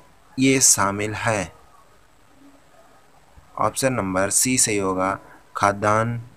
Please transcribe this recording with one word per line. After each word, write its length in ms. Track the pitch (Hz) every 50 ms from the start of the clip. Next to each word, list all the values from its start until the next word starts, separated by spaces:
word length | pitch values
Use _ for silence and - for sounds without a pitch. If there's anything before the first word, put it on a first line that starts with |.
| - - _ _ _ _ - 135
ये 220 | 131 135 135 131
शामिल 520 | 127 - - 107 98 98 98 101 104 107 107
है? 400 | - - 117 110 101 90 - - - - - - - - _ _ _ _ _ _ _ _ - - - - - - - _ _ _ - - - - - _ _ _ - _ _ _ - - - - -
ऑप्शन 360 | - 107 - - - 131 127
नंबर 360 | 113 101 95 92 92 98 101
सी 280 | - - - 127 127 123
सही 200 | - 120 107 101
होगा, 420 | 98 95 92 92 92 95 98 - - - - - - _ -
खाद्यान्न, 680 | - 104 101 101 101 104 104 107 110 113 117 120 117 117 - -